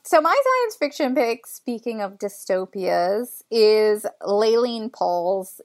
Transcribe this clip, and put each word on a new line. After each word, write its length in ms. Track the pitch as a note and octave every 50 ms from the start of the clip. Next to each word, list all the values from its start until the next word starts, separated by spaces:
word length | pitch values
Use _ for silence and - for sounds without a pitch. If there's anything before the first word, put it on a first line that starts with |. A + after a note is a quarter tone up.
| _
so 160 | - - D#4
my 160 | D4+ E4 F#4+
science 400 | C#5+ C5+ B4+ B4+ B4+ A#4+ A4 -
fiction 380 | - D4+ C#4+ - - D4+ B3 B3+
pick, 320 | D4 A#3+ A#3 A3+ B3 -
speaking 560 | - - - _ B3+ A#3 A3 A3+ A#3+ A3+ A3
of 160 | G3+ G3 G3+
dystopias, 1300 | - G#3 G3+ - - - - F#3+ F#3 F#3+ F#3 - G3 F#3 F3 F3 F3 F3 F3+ G3+ A3 B3 - - - - _
is 540 | A3 A3+ G#3+ G#3+ G#3+ G#3+ G#3+ G#3+ G#3 G#3+ - - - _ -
Layleen 680 | G3 G3+ G#3 A3 A3 A3+ A#3 B3 B3 A#3 A3+ A3 A#3+
Paul's 680 | - - F#3 F3+ F3 F3 E3+ F3+ G3 F#3+ F#3+ - - -